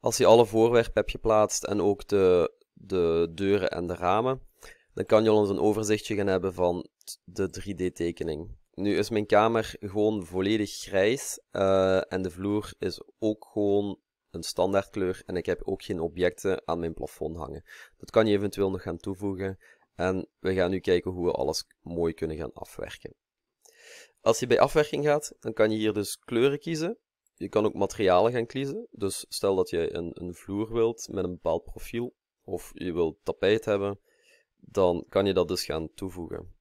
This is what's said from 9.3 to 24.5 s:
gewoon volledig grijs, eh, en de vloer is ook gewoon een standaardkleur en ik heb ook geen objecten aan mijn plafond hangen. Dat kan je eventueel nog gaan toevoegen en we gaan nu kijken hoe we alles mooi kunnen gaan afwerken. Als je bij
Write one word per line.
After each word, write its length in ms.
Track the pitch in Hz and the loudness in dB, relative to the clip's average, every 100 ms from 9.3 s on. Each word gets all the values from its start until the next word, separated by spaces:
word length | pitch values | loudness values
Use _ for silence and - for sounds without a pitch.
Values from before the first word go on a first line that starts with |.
| 104 113 117 110 - | 4 4 2 -2 -10
gewoon 460 | 104 101 107 107 85 | -8 0 0 0 -4
volledig 440 | 92 98 110 101 | -2 0 0 -2
grijs, 680 | - - 95 101 135 - - _ | -6 -2 2 2 0 -6 -12 _
eh, 640 | 92 95 95 95 95 - | -2 2 4 4 2 0
en 100 | 92 | -4
de 80 | 92 | -6
vloer 440 | 87 98 104 104 - | -6 -2 -2 -4 -6
is 240 | 95 85 - _ | -6 -6 -18 _
ook 300 | 110 107 - | -2 -2 -6
gewoon 480 | - 101 101 101 - _ _ _ | -2 2 2 0 -8 _ _ _
een 120 | 87 | -12
standaardkleur 800 | 82 - 92 98 - 104 92 92 - | -8 -2 2 2 0 -4 -4 -4 -6
en 100 | 90 | -6
ik 100 | 90 | -2
heb 160 | 90 | -4
ook 200 | - 95 | -4 -8
geen 180 | - 90 | -6 -4
objecten 600 | 82 87 90 - 98 92 - | -4 0 -2 0 -4 -2 -2
aan 100 | 85 | -4
mijn 160 | 82 | -4
plafond 420 | 78 - - 78 82 | -6 -12 -8 -8 -8
hangen. 280 | 69 73 - - - _ | -10 -12 -16 -20 -20 _
Dat 140 | - | 0
kan 160 | 113 110 | 2 4
je 100 | 101 | 4
eventueel 340 | 101 98 98 | 0 -2 -2
nog 120 | 95 | -2
gaan 160 | 98 85 | -8 -8
toevoegen 600 | - 92 101 92 98 95 _ _ _ | -8 -6 -6 -4 -8 -10 _ _ _
en 340 | - 90 95 - _ | -4 -2 -2 -6 _
we 160 | 92 | -2
gaan 160 | 95 90 | 0 0
nu 100 | 95 | 0
kijken 300 | - 90 92 | 2 0 0
hoe 160 | 90 87 | -2 -2
we 60 | |
alles 340 | - 69 82 - _ | 0 -2 -4 -8 _
mooi 320 | - 85 85 | -10 -2 -2
kunnen 240 | 82 80 78 | -2 -6 -6
gaan 160 | 80 | -10
afwerken. 600 | - - - - - - _ _ _ _ _ _ _ - - - _ | -10 -16 -12 -12 -12 -18 _ _ _ _ _ _ _ -20 -20 -20 _
Als 180 | 110 113 | 2 2
je 80 | |
bij 140 | 123 | 2